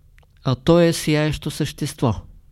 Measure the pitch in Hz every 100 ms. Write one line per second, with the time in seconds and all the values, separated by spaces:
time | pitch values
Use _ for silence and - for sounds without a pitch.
0 | _ _ _ _ - 127 - 170 170 160
1 | - 151 151 147 156 - 147 - 143 -
2 | 127 90 - - _